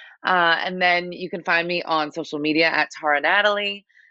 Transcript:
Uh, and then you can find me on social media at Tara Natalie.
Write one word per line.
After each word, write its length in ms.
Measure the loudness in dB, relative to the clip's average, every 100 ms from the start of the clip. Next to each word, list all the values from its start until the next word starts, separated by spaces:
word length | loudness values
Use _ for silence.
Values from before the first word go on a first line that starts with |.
| -20 -8
Uh, 340 | 0 4 4 2
and 220 | -2 0
then 320 | 2 2 -2
you 160 | -8 -8
can 140 | -6
find 240 | -2 0 0
me 140 | -4
on 300 | -2 -2 -2
social 260 | -6 -8 -4
media 300 | 0 2 2
at 220 | 2 -2
Tara 300 | -2 0 2
Natalie. 640 | 2 2 2 0 -4 -8 _ _ _